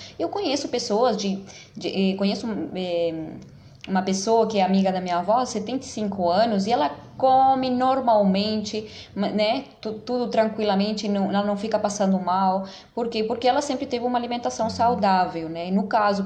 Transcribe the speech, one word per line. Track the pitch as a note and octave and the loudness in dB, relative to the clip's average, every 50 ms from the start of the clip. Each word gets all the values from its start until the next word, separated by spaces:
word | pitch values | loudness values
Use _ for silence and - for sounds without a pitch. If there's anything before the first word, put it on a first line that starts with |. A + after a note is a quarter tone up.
| - - - - | -16 -16 -8 -6
Eu | E4 E4+ | -6 -4
conheço | - G4+ G4+ D4+ C4 C#4 - - | -4 -2 -2 -2 -2 -2 -4 -4
pessoas | - A#3+ A#3+ - G#3 G#3 B3 B3+ G#3+ G3 | -4 -4 -2 0 0 2 2 2 2 0
de, | G3 G3 F#3+ G3 - - - - - - - | -2 -4 -4 -6 -8 -14 -18 -20 -20 -18 -14
de, | - - G#3 - F#3 G3 F#3+ | -8 -8 -4 -2 0 0 0
eh, | F#3+ | 0
conheço, | F#3+ G3 G3 G#3+ - - A3+ G#3+ - D#4+ D4 - | 0 0 -2 -2 -2 -4 -6 -6 -6 -6 -6 -6
eh, | F#3 F#3 F3+ F3 E3+ E3+ E3 D#3+ D#3+ D#3 - - - - - - - - - - - - - | -6 -6 -2 -2 0 0 0 -2 -4 -8 -10 -12 -14 -16 -20 -20 -20 -20 -20 -20 -18 -8 -2
uma | F#3+ F#3+ | -2 -2
pessoa | F#3+ G3 F#3+ F#3+ - A3 A3+ A3+ A3 G3+ | 0 0 -2 -2 0 2 2 2 2 2
que | G3+ G3+ | 2 2
é | F#3 | 2
amiga | F#3 F#3+ F#3+ F#3+ F#3+ F#3 | 4 4 4 4 2 0
da | F#3 | 0
minha | F3+ F3+ F3 F3 | -2 -2 -2 -2
avó, | F3+ F#3 G#3+ B3 B3+ | 0 2 2 2 2
setenta | B3 - G#3+ G3 A3+ B3 C4+ - | 0 -4 -6 -6 -4 -6 -6 -8
e | - | -8
cinco | - A3+ G#3+ G3+ G3 G3 F3+ E3+ | -8 -6 -6 -4 -2 -2 0 2
anos, | E3+ G3 A3+ A#3+ G#3+ F#3+ F#3+ G#3 | 4 4 4 2 2 0 0 2
e | |
ela | - C#4 D4+ - - - - - - - | 2 0 0 0 -2 -6 -16 -18 -8 0
come | - C4 C4 C4 C4 C4 C4+ C4 C4 C4 | 2 4 6 6 6 6 4 4 2 0
normalmente, | B3 B3 B3+ C4 C4 C4+ B3+ A#3+ A3 G#3 G3+ G3 F#3+ G3 G#3 A3 A3 G#3+ G#3 - - G#3+ G#3+ - - - - - - | 0 2 2 2 2 2 2 4 4 6 6 4 4 2 0 0 -2 -4 -4 -4 -6 -8 -8 -8 -14 -18 -18 -12 -6
ma-, | G3 G3+ - | -4 -2 -2
né, | F#3+ G#3 G#3+ G#3+ A#3 C4+ - - - - | 0 0 2 2 0 -2 -4 -10 -14 -12
tu-, | - A3 G#3+ G#3+ | -10 -8 -8 -8
tudo | - - B3 B3 A#3+ - | -6 -4 -2 -2 -2 0
tranquilamente, | - A3 A3 A3 A3 A3 G#3+ G#3 G3 G3 G3+ G#3+ G#3+ G3+ - G#3 | 2 2 2 0 0 -2 0 0 2 2 2 0 -2 -4 -2 -2
não, | G3+ G3 G3 F#3+ | 0 0 0 0
ela | G3 G3+ G#3 | 0 0 0
não | G#3 G3+ G3 | 0 -2 -2
fica | - A3 G#3+ G#3 | -4 -2 -2 0
passando | G#3 G#3 - - G3+ F#3+ F#3+ F#3 | 0 0 0 0 2 2 2 2
mal. | F3+ F3 F3+ F#3+ F#3+ F#3+ F#3 G3 G3 F#3+ - - - - - | 2 0 2 2 2 2 2 0 -2 -6 -12 -18 -18 -12 -6
Por | A3+ A#3+ A#3 | -6 -4 -4
quê? | - A3 G#3+ | -2 -2 -2
Porque | G#3+ - - - | -2 -2 0 2
ela | B3 B3+ C#4+ | 2 2 2
sempre | C#4+ C#4+ C4+ B3+ C#4 | 0 -2 -4 -4 -4
teve | C4 - A#3+ A#3 | -4 -4 -4 -2
uma | B3 B3 A#3+ | 0 -2 -2
alimentação | A#3+ A#3 A#3+ A#3+ - C4 B3 - A3 A3+ | -2 -2 -6 -4 -4 -4 -4 -2 -4 -4
saudável, | F#3+ G3 A3+ A#3 B3 A3 G3+ G3 F#3+ F#3 F3+ E3+ - E3 D#3+ D#3+ | 0 2 2 2 2 4 2 4 4 4 2 0 -2 -6 -6 -6
né? | D#3+ E3 E3+ F3+ | -8 -6 -4 0
E | |
no | F#3+ G3 G3 | 0 0 0
caso, | G3 - A3+ G#3 G#3 G3 G3 F#3+ | 2 2 2 4 4 2 0 -2